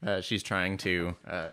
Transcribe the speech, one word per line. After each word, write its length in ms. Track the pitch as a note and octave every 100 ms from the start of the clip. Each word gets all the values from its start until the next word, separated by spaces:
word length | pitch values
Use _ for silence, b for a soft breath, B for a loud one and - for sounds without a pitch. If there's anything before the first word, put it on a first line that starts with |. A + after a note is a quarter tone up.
Uh, 160 | - G2
she's 200 | F#2 G#2+
trying 340 | - F#2+ F#2 F#2+
to, 360 | G2 F2+ F2 E2+ -
uh, 200 | F2+ E2